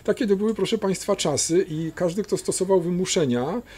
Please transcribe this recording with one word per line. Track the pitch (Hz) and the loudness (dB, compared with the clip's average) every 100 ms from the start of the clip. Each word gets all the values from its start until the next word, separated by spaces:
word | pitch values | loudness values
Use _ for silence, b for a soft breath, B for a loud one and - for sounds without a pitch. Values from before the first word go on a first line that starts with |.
Takie | - 208 233 | -2 0 2
to | 196 | 2
były, | 214 | 2
proszę | 220 190 220 | 0 0 0
państwa, | 196 185 - 196 | 0 -2 0 0
czasy | 165 147 - 165 - | 0 0 2 2 2
i | 156 160 | -2 -4
każdy, | - 180 175 | -2 -2 -2
kto | 196 190 | -2 -2
stosował | - - 185 190 | -2 -2 2 2
wymuszenia, | 170 180 185 - 147 120 131 220 240 | 2 0 0 2 2 2 0 -4 -8